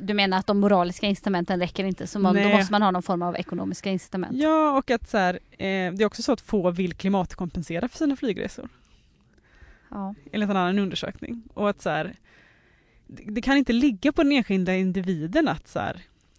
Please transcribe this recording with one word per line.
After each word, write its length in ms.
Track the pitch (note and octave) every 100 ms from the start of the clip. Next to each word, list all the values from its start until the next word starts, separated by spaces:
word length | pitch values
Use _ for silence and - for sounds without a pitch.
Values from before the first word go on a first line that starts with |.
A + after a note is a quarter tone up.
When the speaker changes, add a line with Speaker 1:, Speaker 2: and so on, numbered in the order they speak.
Speaker 1:
du 120 | G3
menar 240 | G#3 G3 F#3
att 80 | F#3+
de 140 | G3+
moraliska 460 | G3+ G3 F3 F#3 G#3
incitamenten 540 | G3 - F#3 F3 F3+
räcker 240 | F3 -
inte, 220 | F#3+ F#3 F3+
så 120 | G#3
man, 160 | G3
då 60 | G3+
Speaker 2:
Nej. 160 | G3+ G3+
Speaker 1:
måste 160 | F#3+
man 100 | G#3
ha 80 | G#3
någon 120 | F3+
form 200 | F3+ F3
av 140 | F3 -
ekonomiska 540 | F3+ F3+ F#3+ F3 G3
incitament. 460 | F#3+ - F#3+ F3 B3+
Speaker 2:
Ja, 420 | D#4 D#4 D#4 C4+
och 120 | C4+
att 180 | A#3 -
så 100 | A3
här, 160 | F3+ F3+ _
eh, 400 | - F#3+ F#3+ F3+
det 80 | F#3+
är 20 |
också 180 | G#3+ -
så 100 | A#3
att 80 | A#3
få 300 | - G#3+ F3+
vill 240 | F3 F#3
klimatkompensera 920 | - F#3+ G3 F3 - F3 F3+ E3 E3 A#3+
för 100 | -
sina 180 | D4+ C4+
flygresor. 520 | C4 F3+ - - B3 _ _ _ _ _ _ _ _ - - - -
Speaker 1:
Ja. 240 | G#3 G3 G#3 -
Speaker 2:
Enligt 180 | G#3+ G#3
en 60 | G3
annan 220 | F3+ G3
undersökning. 640 | F#3+ - - - - A#3 -
Och 160 | - G#3
att 120 | G3+
så 80 | F#3
här, 240 | D#3 E3+ - _ _ _ _ _ _ _ _ -
det, 160 | - -
det 120 | G#3+
kan 140 | B3 C#4
inte 160 | B3+
ligga 400 | A#3 C#4+ G3 C#4+
på 100 | D#4+
den 100 | C#4+
enskilda 420 | C#4+ - F#3+ F3+
individen 760 | F#3 F#3 F#3 F3+ E3+ D#3+ C4+ C#4+
att 200 | D3+ -
så 100 | -
här, 220 | - F3+ - _ _